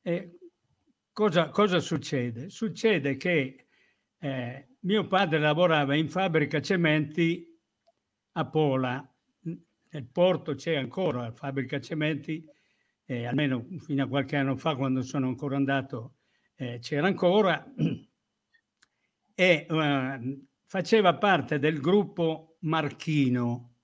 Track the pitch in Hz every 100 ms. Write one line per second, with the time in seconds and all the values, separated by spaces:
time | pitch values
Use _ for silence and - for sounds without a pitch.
0 | - 175 185 - - _ _ _ _ _
1 | _ - 214 170 151 - 208 175 - 156
2 | - 139 120 117 165 - 233 - 226 185
3 | 139 135 185 170 131 - _ _ _ _
4 | _ _ 151 131 120 131 - _ 185 214
5 | 185 185 190 151 151 151 180 160 139 143
6 | 160 180 190 160 147 156 143 190 165 156
7 | 151 151 165 175 - _ _ _ _ _
8 | _ _ _ - 135 156 151 131 131 127
9 | - _ _ _ 165 165 _ _ _ 151
10 | 117 - 180 175 - 139 - 156 127 -
11 | 180 127 120 117 139 135 120 143 - 156
12 | 151 156 151 160 160 _ _ _ _ _
13 | _ 127 120 135 147 127 113 175 - 139
14 | 131 135 135 147 135 127 160 139 135 131
15 | 127 147 127 120 143 139 135 139 127 117
16 | 113 _ _ _ _ _ 123 120 - 147
17 | 175 196 180 196 196 156 - - 151 -
18 | - _ _ _ _ _ _ _ _ _
19 | _ _ _ - 185 160 - 160 151 139
20 | 131 135 123 139 - _ _ 190 - 220
21 | 190 143 208 175 120 151 143 160 135 208
22 | 160 - 165 156 - _ 156 160 147 -
23 | - 151 131 123 120 120 - _